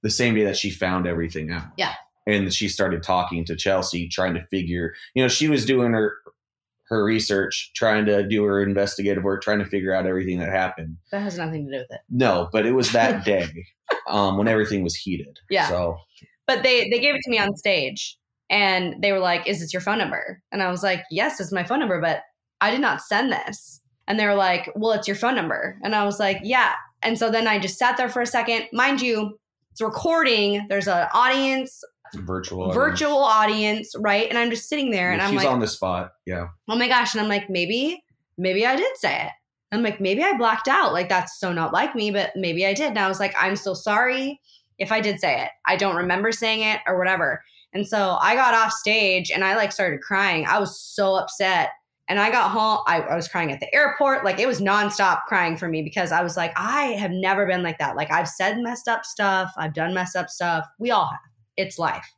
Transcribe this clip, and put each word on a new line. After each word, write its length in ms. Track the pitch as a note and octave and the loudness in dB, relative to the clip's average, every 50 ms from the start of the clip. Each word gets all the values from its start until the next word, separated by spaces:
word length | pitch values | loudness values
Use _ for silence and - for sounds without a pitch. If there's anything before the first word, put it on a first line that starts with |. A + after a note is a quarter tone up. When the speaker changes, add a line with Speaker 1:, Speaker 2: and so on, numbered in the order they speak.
| - | -2
Speaker 1:
the 80 | G#2 | -2
same 240 | - - B2+ A#2+ A2+ | 0 2 2 2 4
day 100 | A2 G#2+ | 4 2
that 120 | G2+ F#2+ | 2 0
she 140 | - - G2+ | -2 -4 -4
found 360 | F2 - F#2 F2+ F2+ F#2 F2 | -4 -2 -2 0 0 0 0
everything 460 | F2 E2+ E2 E2+ E2 - D#2+ D#2 D2+ F2 | -2 -2 -2 -4 -4 -6 -8 -6 -6 -6
out. 160 | E2+ D#2+ - - | -8 -8 -10 -6
Speaker 2:
Yeah. 180 | - F#3+ - - - - _ _ _ _ | -4 -4 -4 -4 -8 -14 _ _ _ _
Speaker 1:
And 260 | G#2+ G#2 G2+ G2 F#2 F2+ | 0 0 2 2 0 -2
she 160 | - G#2+ G2 | -2 -2 -4
started 360 | - - G2+ F#2 F2+ E2 E2 | -2 -2 -2 0 0 -4 0
talking 400 | - F#2 F2+ F2+ F2 F2 E2+ E2 | 0 2 2 2 0 -4 -6 -4
to 100 | D#2+ E2+ | -4 -6
Chelsea, 540 | D#2 - G2+ F#2+ F#2 F2+ - - F2 F2 E2+ | -4 0 0 0 2 0 -2 -4 -4 -6 -4
trying 260 | - - F#2 F#2 E2+ | -4 -2 -2 -2 -2
to 120 | E2 E2 | -4 -6
figure, 480 | _ - F#2+ F2+ E2+ F2 F2 E2+ D#2+ - - - - _ | _ -4 -4 -2 -2 -2 -2 -2 -4 -6 -10 -20 -4 _
you 80 | B2+ C3 | 2 2
know, 60 | B2 | 2
she 200 | A#2+ - D3+ D#3 | 2 2 2 2
was 160 | D3+ C3+ A2+ | 2 2 2
doing 280 | A#2 C3+ B2+ B2 A#2 A#2 | 2 2 2 4 2 2
her, 240 | A2+ G#2+ G#2 - - _ - _ _ _ _ _ _ _ _ _ _ _ _ | 2 2 0 -2 -4 _ -20 _ _ _ _ _ _ _ _ _ _ _ _
her 160 | A2+ A2 G#2 | 0 0 2
research, 680 | G#2 A2 A2 G#2+ - G#2 G2 G2 - - - - - _ | 2 2 0 2 2 2 0 0 0 -4 -6 -8 -8 _
trying 300 | - A#2+ A2 G#2+ G#2+ G#2+ | 0 2 2 4 4 4
to 200 | G#2 G#2 G2+ G2+ | 4 2 2 2
do 160 | G2 A2 G#2+ G#2 | 2 2 2 2
her 160 | G#2 G2 G2+ | 2 2 2
investigative 640 | G2+ G2 G2 G2 G2+ G2+ - - G2+ G2+ G2+ F#2+ F2+ | 2 2 2 0 0 -2 -2 -2 -2 0 0 0 0
work, 200 | G2+ G2 F#2+ - | -2 -2 -2 -2
trying 180 | - G#2 G#2 | 0 0 0
to 60 | G2 | 0
figure 280 | - - G2+ F#2 F#2+ F#2 | -2 -4 -2 -2 0 0
out 120 | F#2+ F2 | 0 0
everything 340 | F#2+ F#2 F#2 F#2+ F#2 F2+ F2 | 0 -2 -2 -2 -2 -2 -2
that 80 | E2+ E2 | -2 -2
happened. 480 | F#2+ F#2+ F#2 F#2 - - E2 D#2+ D#2+ E2 _ _ - | 0 0 0 0 -4 -6 -10 -10 -12 -14 _ _ -6
Speaker 2:
That 80 | G3+ | -4
has 180 | G3+ G#3 F3 F3 | -4 -4 -6 -6
nothing 280 | E3 D#3+ D#3+ D#3 D3 | -6 -6 -6 -6 -8
to 60 | C#3 C3+ | -8 -8
do 60 | C3+ | -10
with 120 | B2+ - | -10 -10
it. 100 | A#2+ A#2 _ _ | -14 -18 _ _
Speaker 1:
No, 380 | - B2 C3 A#2 F#2+ F2 E2+ E2 | 0 2 4 4 4 2 0 0
but 160 | - A2 G#2+ | 0 0 2
it 60 | A2+ B2 | 4 2
was 180 | C3 A#2+ A2 A2+ | 2 2 2 4
that 320 | A#2+ A2+ A2 - G2+ F#2+ | 4 4 4 2 0 0
Speaker 2:
<laughs> 20 | |
Speaker 1:
day, 220 | G#2+ G2+ F#2+ F2 D#2 D2+ E2 F2 _ _ _ _ - - - - - | 2 2 2 0 -2 -6 -12 -16 _ _ _ _ -6 -6 -4 -4 -2
um, 280 | - G#2 G2+ G2 G2 | 0 2 2 2 2
when 120 | G2 G#2 A2+ | 2 2 2
everything 340 | A2+ A2 G#2+ G#2+ G#2+ G2 F#2 | 4 2 2 2 0 -2 0
was 140 | E2+ E2 | -2 -4
heated. 420 | - - G2 F2+ E2+ - - - - _ _ | -4 -6 -6 -6 -6 -8 -12 -18 -20 _ _
Speaker 2:
Yeah. 200 | F#3+ F#3+ D#3+ - | 0 0 2 2
Speaker 1:
So. 300 | F2+ F2 F2+ E2+ E2 E2 - _ _ _ - _ _ _ _ | 0 0 -2 -2 -4 -6 -12 _ _ _ -20 _ _ _ _
Speaker 2:
But 160 | - C4 A#3 - | 0 0 2 4
they, 280 | C4 B3+ A#3+ G#3+ G3 | 4 4 4 4 2
they 100 | A#3 A#3+ | 0 2
gave 140 | A#3+ C#4+ C#4+ | 2 2 0
it 80 | C#4 - | 0 -2
to 60 | B3+ | -2
me 80 | A#3+ A3 | 0 0
on 180 | G3+ G3+ G3+ | 2 0 -2
stage, 640 | - - G#3 F#3+ E3+ C#3 C3 G3+ - - - - _ _ _ _ _ _ _ | -2 0 2 2 2 0 -2 -4 -6 -10 -10 -12 _ _ _ _ _ _ _
and 520 | - G#3 G3+ G3 F#3 F#3 F#3 F3 - - E3+ | 2 2 4 4 2 2 0 -2 -4 0 0
they 100 | G3+ G3 | 2 2
were 60 | F#3+ | 2
like, 300 | F#3 F3+ F3 E3+ E3+ - | 2 2 0 0 0 -2
"Is 120 | G3+ E3 | -4 -4
this 120 | E3+ D#3 - | -4 -6 -6
your 80 | F#3 | -4
phone 160 | F3+ G3+ G#3 | -2 -2 0
number?" 460 | A3+ G3 - - - - - - - _ _ - | 0 0 -2 -2 -6 -6 -8 -12 -14 _ _ -4
And 100 | G3+ F#3+ | -2 -2
I 80 | F3+ | -2
was 120 | F3+ F3+ F#3 | -2 0 0
like, 200 | G3 F#3 F3+ F3+ - | 0 0 0 -4 -6
"Yes, 300 | D#3+ E3+ A3 D4+ D4+ - | -2 -2 0 0 -2 -4
it's 120 | G3 D#3+ G3 | -6 -4 -2
my 120 | F#3 F3 | -4 -2
phone 160 | F3 A#3 C#4+ | 0 0 0
number, 220 | D#4 A3+ F3+ E3 D#3+ | 2 0 0 0 2
but 180 | E3 D#3 - - _ _ _ _ _ _ _ | 0 0 -2 -4 _ _ _ _ _ _ _
I 100 | F#3+ G#3 | 0 2
did 120 | A3+ C4 C#4+ | 2 2 2
not 180 | A#3 D3 - | 0 0 0
send 320 | - - G#3+ G3+ B3 C4+ G3 | -2 0 0 0 2 0 -2
this." 480 | - - - G#3 - - - - - _ _ _ _ _ | -2 -4 -6 -10 -10 -12 -14 -16 -16 _ _ _ _ _
And 140 | - G3+ G#3+ | -4 -2 0
they 60 | G#3+ | 2
were 80 | G#3 G3+ | 2 4
like, 360 | G3+ G3 F#3 F3+ F3 F3 - - | 4 4 4 2 2 -2 -6 -6
"Well, 160 | G#3+ G#3+ A3+ A3 | -2 0 0 0
it's 160 | G#3 G#3 - | 0 0 -2
your 80 | G3+ | -4
phone 180 | G3+ A#3 A#3+ C4 | 0 0 0 0
number." 440 | A#3 F#3 D#3+ B2 - - F#3+ F#3+ - - | 0 -2 -2 -4 -4 -4 -6 -8 -6 -4
And 120 | G3 G#3+ | -2 0
I 100 | G#3 G3+ | 2 0
was 160 | G3+ G3+ - | 0 0 0
like, 200 | G#3+ G3 G3 F#3+ - | 0 0 0 -2 -2
"Yeah." 300 | G#3 B3+ B3+ A#3 - - - - - _ _ - | 0 2 2 2 2 0 -4 -8 -16 _ _ -2
And 160 | - A#3 - | -2 0 0
so 120 | A#3 A3+ | 0 0
then 180 | G#3+ A3+ A3+ A3 | 2 2 2 2
I 100 | G#3+ G3+ | 2 2
just 200 | F#3 F#3+ - - | 0 -2 -2 2
sat 180 | B3+ A#3+ B3+ | 2 2 2
there 140 | - B3+ A#3+ | 2 -2 -2
for 100 | B3 B3+ | 0 -2
a 60 | A#3+ | -4
second. 400 | A#3+ - A#3+ A3+ A#3 A3+ A3+ A3 - - | 0 0 -2 0 0 -2 -2 -4 -4 0
Mind 260 | A3+ B3 C4+ C#4 C4+ | 2 2 2 2 2
you, 380 | B3+ B3 A#3 G#3+ G#3+ G#3 G#3 - _ _ _ _ _ _ _ | 0 0 0 0 0 -4 -6 -12 _ _ _ _ _ _ _
it's 80 | - | -6
recording. 880 | A3 A3 - - - E4+ E4 E4 D#4+ C4+ A#3 G#3+ G#3 G3+ G3+ G#3 G#3 G#3 | -6 -4 -4 -2 0 2 2 4 4 4 4 4 2 2 0 -2 -2 -2
There's 180 | G3 G3+ F#3 | -2 -2 0
an 220 | G3 F#3 F3 E3+ - - | 0 0 0 0 2 2
audience. 680 | G#3 B3 B3+ C4 C4+ C4+ C4+ C4 C4 C4 C4 - - - - _ _ _ - - | 2 4 4 4 2 2 0 0 0 -2 -6 -10 -14 -18 -20 _ _ _ -18 -14
Speaker 1:
Virtual 500 | - F#2+ E2+ F#2 F#2 F#2 - F#2+ F#2 F#2 | -12 -8 -6 -6 -6 -6 -6 -8 -4 -2
audience. 120 | F#2 - | 0 2
Speaker 2:
Virtual 420 | A#3 C#4 D#4 - - D#4 D4 D4 C#4 | 2 2 2 2 0 0 2 2 4
audience, 760 | C#4 A#3+ A3 A3 G#3+ G#3 G#3+ G#3+ G#3+ G#3+ G#3 A3 G#3+ - - - | 4 6 6 6 6 4 2 2 0 0 0 -2 -4 -8 -8 -4
right? 300 | G#3+ G#3+ G3+ G#3 A3+ - | 0 2 2 2 2 0
And 80 | - | 0
I'm 140 | A#3+ A#3 A#3 | 0 0 0
just 180 | A3+ A3+ - - | -2 -4 -4 -4
sitting 220 | D#4 D4 C#4 B3+ | -4 -2 0 0
there, 220 | A3+ F#3+ F3+ F3+ F3+ | 0 0 0 0 2
and 100 | E3 F#3+ | 2 0
Speaker 1:
Yeah, 60 | G3 | 0
Speaker 2:
I'm 40 | G3 | 2
Speaker 1:
she's 120 | - - | 2 2
Speaker 2:
like, 60 | C3+ | 2
Speaker 1:
on 100 | B2+ B2 | 2 2
the 60 | A2 | 0
spot, 460 | G#2 - - - F#2 F2+ F2+ F2+ F2 _ _ _ | -2 -2 -2 -2 -2 -2 -2 -4 -6 _ _ _
yeah. 220 | - F2+ F2 E2+ E2+ - _ _ - | -8 -6 -6 -6 -8 -12 _ _ -4
Speaker 2:
"Oh 80 | A3 | -2
my 120 | A#3+ A#3+ B3 | 0 2 4
gosh." 260 | A3+ B3 A#3+ - - | 4 4 4 2 0
And 80 | A3 G#3+ | -2 0
I'm 60 | G#3+ | 0
like, 200 | G#3 G3+ G3 - | 0 -2 -2 -2
"Maybe, 560 | F#3 F3 F3 E3+ F#3 A#3+ C4+ D#4 F4 E4+ _ _ _ _ _ _ _ | -2 -2 0 0 0 0 0 -2 -2 -6 _ _ _ _ _ _ _
maybe 300 | - F3+ F#3 F#3 G3 A3 | -4 -2 0 2 2 2
I 100 | B3 C4 | 2 2
did 180 | C#4+ F#4+ C5 C5 - | 2 0 -2 -2 -2
say 240 | - D#3 C3+ - - | -2 -2 0 0 -4
it." 100 | - - _ _ _ _ _ _ _ - | -6 -8 _ _ _ _ _ _ _ -2
I'm 100 | A3 A#3 | 0 0
like, 160 | G#3+ G#3 - | 0 -2 0
"Maybe 240 | G3 F#3 G3 A3+ D#4+ | 0 0 2 2 2
I 140 | G4 G4 | 2 2
blacked 320 | A#3 A#3+ A3+ G#3+ A3 - - | 2 2 2 2 2 2 2
out. 240 | - F#4+ F#4 G#3+ - | 2 4 4 2 2
Like, 160 | E3+ F3+ F3+ | 0 0 2
that's 320 | F#3+ F3+ F3 - - - | 0 0 0 -2 -6 -4
so 140 | - F#3 F3 | -4 -2 -2
not 180 | E3+ E3 - - | 0 -2 0 2
like 220 | F3+ B3 D4 - | 0 0 0 -2
me, 160 | A#3+ G#3+ G#3 | -2 -2 -2
but 220 | G3+ G3+ F#3 - - | 0 0 -2 -2 -4
maybe 300 | F#3+ F#3+ F3 E3 E3+ F#3 | -4 -4 -2 0 0 0
I 80 | G3 G3 | 0 0
did." 160 | F3 G3+ B3+ | 0 -2 -2
And 80 | G#3+ F#3+ | 0 0
I 100 | G3 F#3+ | 0 0
was 100 | F#3+ F#3+ | 0 0
like, 160 | G3+ G3 - - | -2 -2 0 0
"I'm 180 | E3+ F#3 G3 | 0 0 0
so 160 | G3 - G3+ F#3 | -2 -4 -4 -6
sorry 720 | F3+ - G#3+ G#3 G#3+ A#3+ B3+ B3+ C4 C4+ C#4 C#4+ C#4 _ _ _ _ _ _ _ | -4 -2 0 2 2 2 2 0 -2 -2 -4 -6 -10 _ _ _ _ _ _ _
if 140 | _ F#3+ F#3+ | _ -4 -2
I 100 | A3 A3 | 0 0
did 200 | - G#3+ G3 D#3+ | 0 0 -2 0
say 200 | - E3+ C3+ A#2+ | 0 0 0 0
it. 100 | C3+ - - _ _ | -2 -6 -10 _ _
I 100 | - F#3 | 0 2
don't 180 | F#3 G3+ G3 F3+ | 2 2 0 0
remember 380 | E3+ F3+ F3+ F3+ F#3 G3+ A3+ A3+ | 0 0 0 0 0 0 -2 -2
saying 300 | - A#3 A3 A3 A3 A3 | -2 -2 -2 -2 0 0
it 180 | G#3+ G#3+ - - | 0 -2 -2 -2
or 120 | - F#3 F3+ | -2 0 0
whatever." 440 | F3+ F#3 F#3+ F3 E3 C#3 B2+ - - _ _ _ _ _ _ | 2 0 2 2 0 0 -2 -4 -8 _ _ _ _ _ _
And 140 | - G#3 | -6 -4
so 300 | - - G#3+ G3+ F#3+ F3+ - | -2 0 0 2 2 2 2
I 160 | - F#3+ A3+ | 4 4 4
got 180 | B3 C4 B3 A#3 | 4 4 4 6
off 180 | A3+ A3+ A3 - | 4 4 2 0
stage 580 | - - G#3 G#3+ A3+ G#3+ F#3+ F#3 F#3 F3+ - | -2 -2 0 0 2 2 2 2 0 0 -2
and 140 | - - F#3+ | -2 0 0
I, 100 | F#3+ G3 | 2 2
like, 140 | A3+ G#3+ G3 | 2 0 0
started 300 | - - G3 F3+ D3 C3+ | 0 -2 -2 -2 -2 -4
crying. 460 | - - G3+ F#3+ G3+ G3 F3 D#3+ D#3 | -6 -2 0 0 2 2 0 0 0
I 120 | - F3+ G#3+ | 0 0 0
was 220 | G3+ E3+ - - | 0 -2 -4 -8
so 340 | - - - - G3+ F#3+ F#3+ | -8 -8 -2 0 2 2 2
upset. 560 | F#3+ D3+ - - - G3 F#3+ F#3+ F3 D3+ G#2+ - _ _ _ _ _ _ - | 2 0 -4 -4 -2 0 2 2 2 0 0 -4 _ _ _ _ _ _ -4
And 100 | F#3 G3+ | 0 2
I 100 | G3+ A3 | 2 2
got 200 | A#3 B3 G#3 F#3+ | 2 2 2 2
home, 300 | G3 A3+ G#3+ A3 G#3+ G#3 - | 2 2 2 2 2 0 2
I, 140 | - E3+ E3 | 2 0 0
I 160 | - - D#3 | 0 0 -2
was 120 | F3 E3 - | -4 -4 -4
crying 220 | - F#3 E3+ D#3 | -4 -2 -2 -2
at 100 | C#3 C#3 | -4 -6
the 120 | - - - | -6 -2 2
airport. 500 | C#4 D4 C#4 C#4 - D4 C#4 C4+ - - | 2 2 2 2 2 2 2 2 2 0
Like, 140 | G3 F#3 G3 | -2 0 0
it 80 | A3 | 0
was 140 | C4 A#3+ E3 | 0 0 0
nonstop 600 | G3+ G3 G3 G#3 G#3 G3+ G3+ - G3+ F#3 E3+ - - - | 2 2 2 2 2 0 0 2 2 4 4 2 0 0
crying 280 | A3 F#3+ F3 E3+ E3 | 0 0 2 0 -2
for 120 | D#3+ F#3 E3+ | -4 -4 -4
me 140 | D#3+ D#3 D#3 | -4 -4 -4
because 300 | D#3 - G#3 F3+ E3+ E3 | -4 -2 -2 -2 0 2
I 100 | E3+ F3+ | 0 0
was 140 | E3+ E3 | 0 -2
like, 160 | F#3 E3+ E3 - | -2 -4 -2 -2
"I 380 | F#3 F#3 A3 B3+ D4 D#4 B3+ A#3 G3+ | -4 -4 -2 -2 -2 0 -2 -2 -2
have 120 | G#3 F#3 | -4 -4
never 360 | F3 F#3 F#3 F#3 G3 G3 G3+ | -2 0 0 2 2 2 2
been 180 | F3+ F#3 F3+ F3+ | 0 0 0 0
like 140 | E3+ D#3+ - | -4 -2 -2
that. 180 | D3+ C#3 - | -2 -2 -2
Like, 160 | - D3+ D3+ D#3 | -2 -2 0 0
I've 160 | E3 F3 D#3 | 0 0 -2
said 300 | - - - G#3 G#3+ A#3 | -2 -2 -2 0 0 -2
messed 280 | A#3+ A#3 A#3+ A#3 - | -4 -6 -6 -6 -2
up 180 | - A#3 A3 - | -2 -2 -2 -4
stuff. 480 | - - - G#3 G3 F#3+ F#3+ F#3 F3+ - | -10 -6 -2 0 0 2 0 -2 -4 -6
I've 180 | - E3 D#3 D3+ | -6 -6 -6 -4
done 200 | - D#3+ E3+ F#3 | -2 -2 -2 -2
messed 200 | F#3 F3+ F3+ - | -2 -4 -2 -4
up 140 | F3+ F3 - | -4 -6 -6
stuff. 380 | - - F3+ F3 E3+ D#3+ D#3+ - _ _ | -6 -4 -2 -2 -2 -2 -4 -6 _ _
We 120 | G#3+ A#3+ A#3+ | -2 0 2
all 140 | G#3 E3 | 2 2
have. 140 | A#2+ - - _ _ _ _ _ _ _ | 0 -4 -10 _ _ _ _ _ _ _
It's 220 | - F#3+ F#3+ - - | -4 -4 -4 -4 -4
life." 280 | E3+ D3 - - - - _ | -4 -2 -2 -4 -10 -16 _